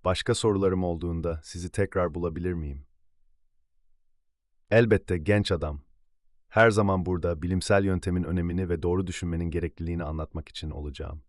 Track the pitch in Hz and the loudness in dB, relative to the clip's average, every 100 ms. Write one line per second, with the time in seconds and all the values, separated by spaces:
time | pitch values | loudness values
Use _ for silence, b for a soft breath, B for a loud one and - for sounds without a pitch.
0 | - 92 - 117 113 98 98 92 90 85 | 0 -2 0 2 2 4 2 2 0 -2
1 | 85 82 82 82 - 87 90 - 98 95 | -4 -2 -4 -6 -8 -10 -6 -2 -2 0
2 | 87 82 87 82 90 85 73 69 - _ | -2 -2 -6 -4 -4 -4 -6 -10 -16 _
3 | _ _ _ _ _ _ _ _ _ _ | _ _ _ _ _ _ _ _ _ _
4 | _ _ _ _ _ _ _ - 117 104 | _ _ _ _ _ _ _ 4 6 4
5 | - 87 78 104 98 87 76 73 _ _ | 2 -4 2 2 2 -2 -2 -8 _ _
6 | _ _ _ _ _ 110 117 104 98 95 | _ _ _ _ _ 6 6 6 4 2
7 | 90 90 87 82 87 92 - 101 98 92 | 0 0 -2 -2 0 -2 2 2 4 0
8 | 95 90 80 90 85 87 90 85 87 92 | 0 -2 0 -2 0 -2 -2 -2 0 0
9 | 90 - 87 85 85 82 82 - 85 85 | -2 -6 -4 -2 -2 -2 -6 -6 -6 -4
10 | 76 80 76 82 - - 78 73 73 69 | -4 -6 -6 -10 -10 -10 -10 -8 -10 -10
11 | 85 78 | -10 -10